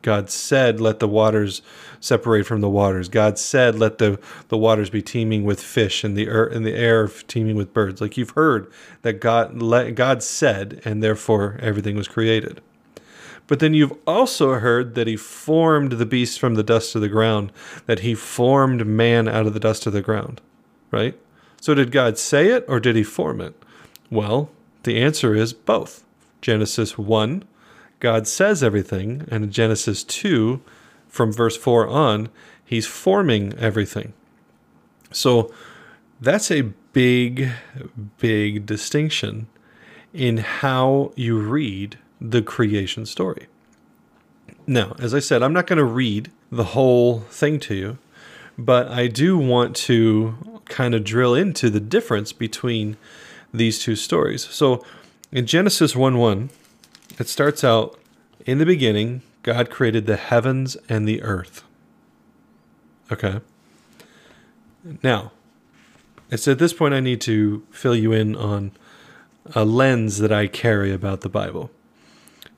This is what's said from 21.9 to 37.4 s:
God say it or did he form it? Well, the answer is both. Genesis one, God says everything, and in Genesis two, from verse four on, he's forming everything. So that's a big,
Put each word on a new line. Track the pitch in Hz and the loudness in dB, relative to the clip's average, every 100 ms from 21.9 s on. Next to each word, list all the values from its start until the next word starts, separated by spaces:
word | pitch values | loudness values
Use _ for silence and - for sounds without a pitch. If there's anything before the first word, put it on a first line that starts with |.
God | 135 123 107 | 2 2 0
say | - 143 185 | 0 4 4
it | 247 - | 2 0
or | 127 | 0
did | 120 113 | 2 2
he | |
form | 104 - 78 62 | 0 -2 -4 -6
it? | 90 - - - - - _ | -10 -16 -20 -20 -20 -20 _
Well, | 110 104 120 151 - _ _ | -4 0 -2 -2 -10 _ _
the | - 110 | -4 0
answer | 135 151 123 | 0 2 2
is | 107 113 | 2 0
both. | 123 - 110 - - _ _ _ _ | -2 -2 -2 -2 -14 _ _ _ _
Genesis | - 107 107 - 110 - | -2 0 0 -2 -4 -6
one, | 101 110 107 180 - _ _ - - _ | 0 0 0 -4 -10 _ _ -20 -20 _
God | 120 113 107 | 0 0 -2
says | - 196 190 | 0 2 2
everything, | 127 101 92 95 101 131 156 | 2 0 -2 -4 -6 -8 -6
and | 113 | -4
in | 107 | -2
Genesis | 101 113 107 - 98 | 0 2 0 -2 -6
two, | - - 208 135 110 131 - - - _ _ | -6 -4 0 2 2 -2 -8 -20 -20 _ _
from | - 117 | -2 0
verse | 107 113 - | 2 0 0
four | - 120 110 | 2 2 2
on, | 131 143 104 113 - - - | 2 2 0 -4 -12 -20 -20
he's | _ 120 110 | _ -4 -4
forming | - 185 196 175 107 101 - | -2 0 2 2 0 -2 -4
everything. | 117 107 98 107 107 - _ _ _ _ _ _ _ _ _ | -2 -2 -4 -6 -12 -16 _ _ _ _ _ _ _ _ _
So | - 131 120 113 - - - - - _ _ | -2 2 2 2 -6 -20 -20 -20 -20 _ _
that's | 117 202 - | 0 0 0
a | 156 117 - _ | 0 -2 -8 _
big, | 131 127 123 123 127 | 2 4 4 0 -2